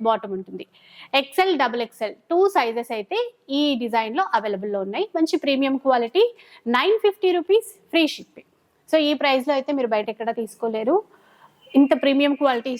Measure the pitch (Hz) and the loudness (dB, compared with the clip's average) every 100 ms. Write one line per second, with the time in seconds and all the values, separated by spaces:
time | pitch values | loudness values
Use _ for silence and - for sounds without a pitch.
0 | 226 220 208 190 190 185 - _ _ - | 0 0 -2 -10 -8 -14 -14 _ _ -20
1 | - 269 277 - 381 311 254 233 226 - | -4 -2 0 0 2 2 0 -2 -6 -6
2 | 214 - - 339 392 359 240 226 240 226 | -8 -8 -2 2 2 2 0 -2 -6 -8
3 | 208 403 480 - - 277 294 262 233 226 | -6 -6 -6 -10 -6 -2 0 -2 -2 -2
4 | 220 254 381 226 208 196 208 202 190 220 | -2 -2 0 0 -2 -4 -4 -4 -4 -4
5 | 427 339 320 330 285 269 277 269 269 247 | -4 -2 0 0 0 0 0 0 0 0
6 | 233 359 480 - - - 233 240 320 440 | 2 2 0 0 -20 -10 -2 0 2 2
7 | 415 392 370 359 330 415 - - _ 330 | 0 2 0 0 2 0 0 -10 _ 0
8 | 311 - - - - _ _ _ _ 320 | 0 -2 -16 -20 -20 _ _ _ _ 0
9 | 294 294 285 269 254 277 262 285 240 214 | 2 0 2 2 0 -2 -2 -2 0 0
10 | 214 214 226 233 220 - 233 220 220 359 | -2 -6 -6 -6 -8 -6 -6 -2 0 0
11 | - _ _ _ - _ - - 277 285 | -2 _ _ _ -20 _ 0 4 4 4
12 | 277 277 285 277 277 240 247 247 | 2 2 2 2 0 0 -4 -8